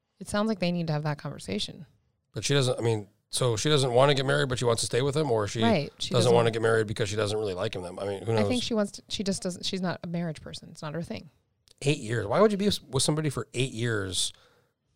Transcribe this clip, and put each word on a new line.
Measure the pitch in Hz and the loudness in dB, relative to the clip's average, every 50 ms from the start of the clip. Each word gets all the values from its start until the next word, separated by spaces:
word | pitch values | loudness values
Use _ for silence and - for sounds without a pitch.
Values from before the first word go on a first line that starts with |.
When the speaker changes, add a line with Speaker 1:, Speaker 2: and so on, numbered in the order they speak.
| _ _ _ - | _ _ _ -18
Speaker 1:
It | 190 - | -10 -4
sounds | 208 208 214 220 | -2 0 0 0
like | 220 220 | 0 0
they | 180 175 | 0 0
need | 175 175 165 156 | 0 0 -2 -2
to | |
have | 151 147 | -2 -2
that | 156 151 147 - | -2 -4 -4 -6
conversation. | - 143 - 156 - - 190 214 - - - - 147 - _ _ _ _ _ _ _ _ - | -8 -10 -12 -10 -8 -6 -6 -4 -6 -6 -10 -14 -18 -20 _ _ _ _ _ _ _ _ -8
Speaker 2:
But | 107 - | -4 0
she | - | 2
doesn't, | 143 143 127 127 120 107 | 2 4 4 2 2 2
I | |
mean, | 113 117 113 107 101 - _ _ _ _ | 2 2 2 0 -2 -8 _ _ _ _
so | - - 135 123 113 | -2 0 0 0 0
she | 104 - 151 | 2 2 2
doesn't | 151 135 139 127 | 4 4 4 4
wanna | 117 127 139 147 139 | 6 6 6 6 6
get | 139 131 | 4 2
married, | 139 143 147 143 131 | 2 2 2 2 0
but | 131 - | 0 0
she | 127 | 2
wants | 120 117 - | 2 2 2
to | - | 0
stay | - - 123 | 0 0 0
with | 139 143 131 | 0 0 0
him, | 156 156 135 | 0 0 2
or | 113 110 101 98 | 2 2 0 0
she | - 117 | 0 2
Speaker 1:
Right, | 226 233 208 147 - - - - | 2 4 4 2 0 -4 -6 -8
she | - - | -4 0
Speaker 2:
doesn't | - 120 113 | 2 4 6
Speaker 1:
doesn't | 123 117 | 6 6
Speaker 2:
wanna | 120 117 117 | 6 6 4
get | 110 113 | 2 2
married | 113 113 113 113 110 | 2 4 4 4 2
because | 107 107 - 110 98 | 0 -2 -2 -2 -2
she | 107 | -2
doesn't | 110 107 101 107 107 | -2 -2 0 -2 -2
really | 110 98 90 | -2 -2 -2
like | 90 107 110 - | -2 -4 -4 -4
him | - | -6
then? | 90 87 92 - | -8 -8 -8 -6
I | 98 | -6
mean, | 101 98 - - | -6 -6 -4 -2
who | 113 | 0
Speaker 1:
I | 113 107 | 0 2
think | 104 101 | 2 2
Speaker 2:
knows? | 247 240 | 0 -2
Speaker 1:
she | - - 233 | -2 -2 -2
wants | 214 202 202 | -2 -2 -4
to, | - - - - | -6 -12 -12 -8
she | - - 196 | -8 -4 -2
just | 196 185 - | -2 -4 -4
doesn't, | - 180 175 - - | -4 -8 -8 -6 -6
she's | - 190 185 | -6 -4 -4
not | 185 170 - - - | -4 -4 -4 -6 -8
a | |
marriage | 170 170 170 175 165 151 - | -8 -6 -4 -4 -6 -8 -10
person. | - - 160 - 143 - | -12 -14 -14 -14 -16 -18
It's | 165 - | -16 -14
not | 160 151 151 | -12 -8 -8
her | 170 | -8
thing. | 170 - 214 202 180 147 _ _ _ _ _ _ _ _ _ - | -8 -8 -10 -12 -14 -18 _ _ _ _ _ _ _ _ _ -4
Speaker 2:
Eight | - 143 151 - | 0 0 0 0
years? | 107 104 120 113 101 | -2 -2 -2 -2 -2
Why | 101 131 175 | 0 4 4
would | 214 220 | 4 4
you | 208 185 | 4 2
be | 208 | 0
s-, | 202 - - | 0 0 -2
with | - - - 135 | -4 -4 -2 0
somebody | - 170 151 160 156 143 | 0 0 0 0 0 -2
for | - 120 107 - - | -4 -4 -8 -4 -2
eight | 120 131 123 | -2 -2 -2
years? | 110 110 120 120 110 101 95 95 90 - - - - _ _ _ _ _ _ _ _ _ _ _ _ | -2 -4 -2 -2 -2 -2 -2 -4 -4 -4 -4 -4 -6 _ _ _ _ _ _ _ _ _ _ _ _